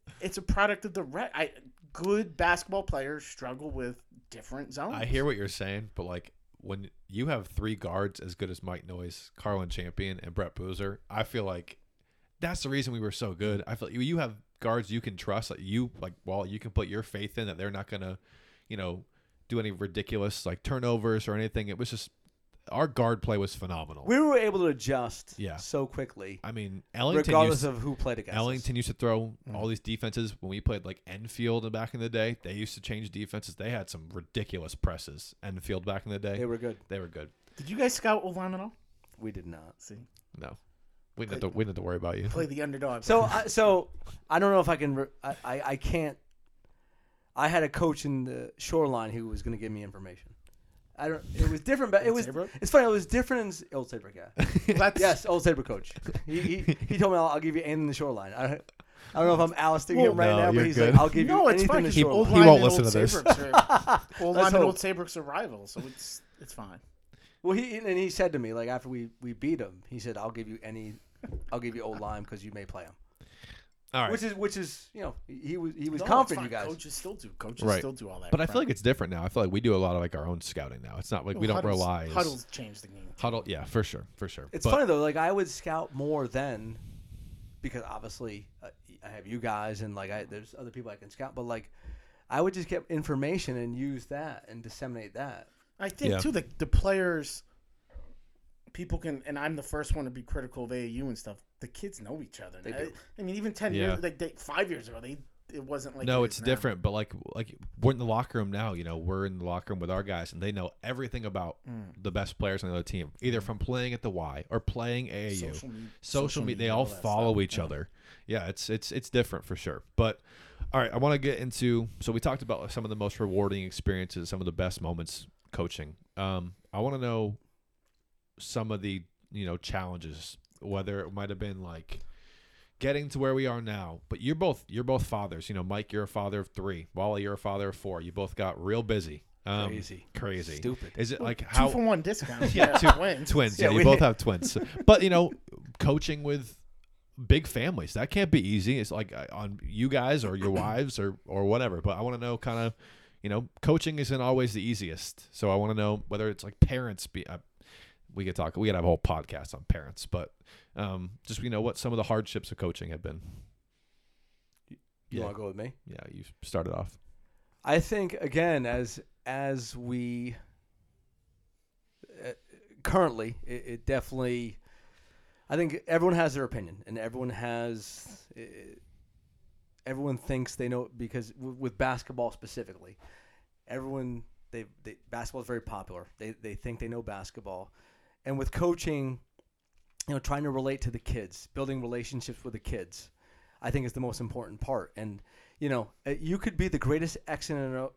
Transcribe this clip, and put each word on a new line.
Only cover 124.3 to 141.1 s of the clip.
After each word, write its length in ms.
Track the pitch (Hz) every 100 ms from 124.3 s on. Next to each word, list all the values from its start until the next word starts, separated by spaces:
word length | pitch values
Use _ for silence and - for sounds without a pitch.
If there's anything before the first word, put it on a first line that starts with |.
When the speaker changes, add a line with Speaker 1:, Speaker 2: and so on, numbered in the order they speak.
| 95
Speaker 2:
of 40 |
the 80 | 90
best 280 | 82 90 -
moments 440 | 82 85 82 - - _ _
coaching. 460 | - 85 - 76 - _ -
Um, 380 | 95 92 87 92 _
I 60 | 98
wanna 180 | 123 135
know 400 | 123 113 107 104 _ _ _ _ _ _ _ _ _ -
some 320 | - 120 110
of 120 | 107
the, 200 | 101 95 85 _ -
you 140 | 104 92
know, 100 | 87
challenges, 800 | - 95 92 87 80 78 - - _ -
whether 400 | 98 98 95 101
it 120 | 82
might 180 | 98 101
have 80 | 98
been, 240 | 104 95
like, 380 | 90 82 - - - - - - _ _ _ -
getting 280 | 131 143 147
to 100 | 131
where 160 | 135
we 120 | 135 131
are 160 | 120
now. 380 | 113 104 87 82 -
But 120 | -
you're 140 | 117
both, 300 | 160 185 131 -
you're 160 | 101
both 220 | 123 131 -
fathers. 420 | 107 101 85 -
You 60 |
know, 80 | 98
Mike, 280 | 92 101 104
you're 100 | 104
a 40 | 101
father 320 | 107 101 101
of 80 | 92
three. 400 | - 95 87 82
Wally, 280 | 90 101 104
you're 100 | 101
a 60 | 101
father 320 | 104 98 101
of 60 | 95
four. 240 | 98 87
You 120 | 85
both 240 | 92 95 -
got 260 | 95 82
real 200 | 92 113
busy. 420 | 110 107 82 73 - _ 98
Um, 220 | 104 104
Speaker 3:
Crazy. 360 | 107 - 95 -
Speaker 2:
crazy. 420 | - 110 92 80 76
Speaker 3:
Stupid. 360 | 123 127 90 -
Speaker 2:
Is 160 | 117